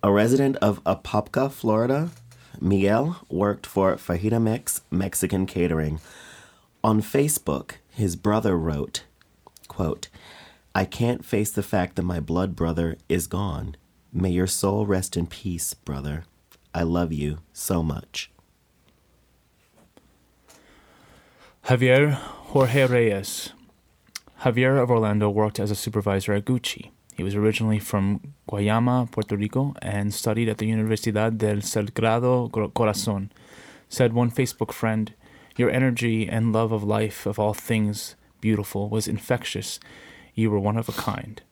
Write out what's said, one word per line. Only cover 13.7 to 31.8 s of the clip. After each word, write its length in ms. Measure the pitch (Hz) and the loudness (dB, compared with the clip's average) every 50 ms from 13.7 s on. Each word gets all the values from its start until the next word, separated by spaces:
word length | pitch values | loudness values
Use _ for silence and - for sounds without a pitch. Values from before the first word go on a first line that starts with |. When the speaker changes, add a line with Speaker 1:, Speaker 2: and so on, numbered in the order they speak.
| 73 - _ _ _ _ _ _ - | -12 -14 _ _ _ _ _ _ -4
Speaker 1:
May 160 | - 90 92 | -2 0 0
your 160 | 90 90 92 | 2 2 2
soul 400 | 95 - - - 98 98 104 107 | 0 0 0 0 0 0 0 0
rest 320 | 101 98 92 90 - - 87 | 0 0 0 0 -2 -4 -4
in 80 | 82 | -4
peace, 480 | 82 - - - 101 87 85 - - - | -4 -8 -10 -6 -6 -6 -4 -6 -8 -10
brother. 520 | _ _ - 71 69 67 73 73 80 82 _ _ _ _ _ - _ _ _ _ | _ _ -8 -8 -6 -6 -6 -8 -8 -10 _ _ _ _ _ -20 _ _ _ _
I 80 | 85 85 | -2 0
love 280 | 82 85 87 87 82 | 0 2 0 0 0
you 280 | 80 76 73 73 78 78 - _ _ | -2 -4 -4 -4 -4 -6 -10 _ _
so 280 | - - - 98 87 | -10 -4 -2 0 0
much." 480 | 82 80 73 78 - _ _ - - - _ _ _ _ _ _ _ _ _ _ _ _ _ _ _ _ _ _ _ _ _ _ _ _ _ _ _ _ _ _ _ _ _ - _ _ _ _ _ _ _ _ _ _ - - _ _ - - _ _ _ _ - - - - _ _ _ _ - - _ _ _ | 0 -2 -4 -6 -8 _ _ -12 -12 -12 _ _ _ _ _ _ _ _ _ _ _ _ _ _ _ _ _ _ _ _ _ _ _ _ _ _ _ _ _ _ _ _ _ -20 _ _ _ _ _ _ _ _ _ _ -20 -20 _ _ -20 -20 _ _ _ _ -20 -20 -20 -20 _ _ _ _ -20 -20 _ _ _
Speaker 2:
Javier 480 | - 131 123 123 127 127 135 143 151 143 | 2 2 4 6 6 6 6 6 4 2
Jorge 720 | 135 - - - - - - - 139 131 123 117 139 135 | -2 -4 -10 -16 -18 -18 -2 2 4 4 4 4 4 4
Reyes. 640 | 127 127 123 117 113 101 98 98 - - - - - - - - _ _ _ _ _ _ _ _ _ _ - _ - _ - | 4 4 4 4 4 2 0 -4 -8 -8 -10 -10 -12 -14 -18 -20 _ _ _ _ _ _ _ _ _ _ -18 _ -18 _ -2
Javier 400 | - 131 113 120 127 127 135 139 | 0 0 2 4 4 4 4 4
of 80 | 123 120 | 4 4
Orlando 400 | 123 117 110 107 104 104 104 104 | 4 4 4 4 2 4 2 2
worked 300 | 101 104 107 107 107 - | 4 4 2 2 0 -2
as 100 | 101 104 | -2 -2
a 60 | 104 | -2
supervisor 580 | - - - 107 110 98 104 98 98 98 - 104 | -2 -4 -2 -2 0 2 2 2 2 2 0 0
at 120 | 101 104 | 0 0
Gucci. 440 | - 127 123 - - - - - - _ _ _ _ - | 0 -2 -2 -2 -4 -8 -8 -12 -18 _ _ _ _ -10
He 60 | - | -6
was 140 | 85 98 98 | -6 -4 0
originally 420 | 104 104 110 107 107 113 110 107 107 | 2 2 2 2 2 0 0 0 0
from 560 | 104 - - 104 98 98 101 98 - 139 - _ _ - | -2 -2 -2 0 0 0 0 -2 -6 -12 -20 _ _ -8
Guayama, 640 | - 101 101 104 107 113 120 123 123 127 123 117 | -4 -2 0 2 2 2 2 2 2 2 0 -2
Puerto 260 | - - 107 - 104 101 | -2 -4 -4 -2 -2 -2
Rico, 380 | 104 104 - 127 135 143 143 - - | -2 -2 0 -2 -2 -2 -4 -8 -8
and 280 | - 101 101 101 104 | -6 -4 -2 -2 -2
studied 380 | 104 - - 117 107 110 117 110 | -4 -2 -2 -2 0 0 0 0
at 80 | 107 - | 0 -2
the 100 | 110 110 | 0 0
Universidad 680 | 110 110 107 110 110 107 - 117 107 104 107 113 113 110 | 0 0 2 0 0 -2 -2 -2 0 2 2 2 0 0
del 200 | 110 107 104 104 | 0 0 0 0
Sagrado 960 | 101 - - 113 | -2 -2 -2 -2